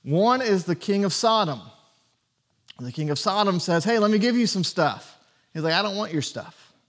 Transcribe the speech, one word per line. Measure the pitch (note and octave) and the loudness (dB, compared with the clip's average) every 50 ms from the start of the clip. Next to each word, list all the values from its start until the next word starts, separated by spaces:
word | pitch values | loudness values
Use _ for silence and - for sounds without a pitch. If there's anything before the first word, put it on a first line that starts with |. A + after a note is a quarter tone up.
| _ | _
One | C3+ D3 E3+ G3+ A#3 B3 C4 | 0 0 2 4 2 2 2
is | B3+ A3+ G3+ F#3 E3 | 2 0 0 0 0
the | F3+ E3+ | -2 -4
king | - - - G3+ G3+ G3+ | -4 -2 -2 0 0 0
of | F#3+ - | 0 -2
Sodom. | - - A3+ A3+ A3 G3+ D#3+ C3+ A2+ - - - _ _ _ _ _ _ _ _ _ _ _ _ _ _ _ _ _ _ _ - | 0 2 2 2 2 0 -2 -4 -8 -10 -18 -20 _ _ _ _ _ _ _ _ _ _ _ _ _ _ _ _ _ _ _ -16
And | - B2 | -12 -12
the | B2 | -10
king | A#2+ D#3+ D#3 D3+ | -6 -6 -4 -2
of | D3 | -2
Sodom | C#3 - G#3+ G3 G#3 G#3+ G3+ F3+ F3 | -2 -2 -2 0 2 2 2 2 0
says, | - - E3+ E3+ D#3+ | 0 0 0 0 2
"Hey, | G#3+ A#3 A3+ | 2 2 4
let | G#3 G#3 | 4 4
me | G#3+ G#3 | 4 4
give | G3+ A#3+ A#3 | 2 2 2
you | B3 A#3 | 2 2
some | - - F#3+ E3+ | 2 0 -2 -2
stuff." | - - F3+ D#3+ C#3 G2+ F2 - - - _ _ _ _ _ _ _ _ | -2 0 0 0 0 0 -4 -14 -20 -20 _ _ _ _ _ _ _ _
He's | D#3+ D#3 | -4 -2
like, | D#3+ E3 | 0 0
"I | F3+ | 0
don't | G#3 G#3 G3 | 0 -2 -4
want | G3+ A3 G3+ | -4 -6 -4
your | E3 D3+ | -4 -4
stuff." | C3 - - A#2 - - - - - _ _ _ _ | -4 -4 -8 -12 -14 -14 -20 -20 -20 _ _ _ _